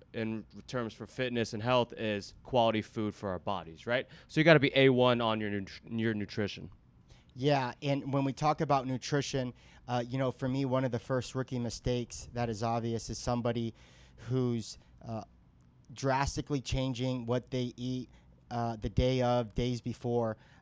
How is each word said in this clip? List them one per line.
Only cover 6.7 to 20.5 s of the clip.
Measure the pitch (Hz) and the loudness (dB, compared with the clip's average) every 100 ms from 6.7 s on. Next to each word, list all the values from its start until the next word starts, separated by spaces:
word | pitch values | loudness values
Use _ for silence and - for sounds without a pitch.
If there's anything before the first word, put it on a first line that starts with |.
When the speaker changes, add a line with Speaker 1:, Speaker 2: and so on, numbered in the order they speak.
| - _ - - - - 127 | -18 _ -20 -20 -20 -18 -2
Speaker 2:
Yeah, | 143 139 123 - | 0 2 0 -4
and | 143 139 135 | -2 -2 0
when | 139 | 0
we | 139 | 0
talk | 123 151 156 | 0 0 2
about | 151 139 127 | 2 2 0
nutrition, | 127 - 147 - 135 123 - - - - | -4 0 0 0 -2 -4 -8 -18 -14 -2
uh, | 123 120 | -2 0
you | 131 | -2
know, | 131 | -2
for | - 131 | -2 -2
me, | 135 | 0
one | 135 131 131 | 2 2 2
of | |
the | 117 | -2
first | - 131 - 131 | -2 -2 -2 -4
rookie | 127 123 | -4 -4
mistakes | 120 - 127 123 117 - - | -4 -2 -2 -2 -2 -8 -8
that | 120 117 | -4 -4
is | 104 | -2
obvious | 117 117 117 113 - | -2 0 -2 -4 -4
is | 110 | -6
somebody | 127 120 120 117 113 - - - - - 117 | -2 0 0 0 -4 -6 -18 -20 -20 -12 -2
who's, | 131 123 117 - - - - 113 | 0 2 0 -4 -12 -20 -16 -10
uh, | 110 - - _ _ - - - | -10 -10 -18 _ _ -20 -20 -20
drastically | 117 135 131 139 - - 143 | -4 2 2 2 -2 -2 -4
changing | - 135 131 120 127 127 117 | -2 -2 0 -2 -2 -2 0
what | 123 - | -2 -2
they | 131 123 - | -2 -4 -4
eat, | 123 127 117 - - - - | -6 -6 -8 -16 -20 -20 -6
uh, | 120 117 113 | -2 -2 -2
the | 110 | -2
day | - 127 131 | 2 4 4
of, | 123 123 110 - | 4 2 0 -2
days | 123 120 | -2 -2
before, | 123 110 123 120 113 107 - | -6 -6 -2 0 0 -4 -12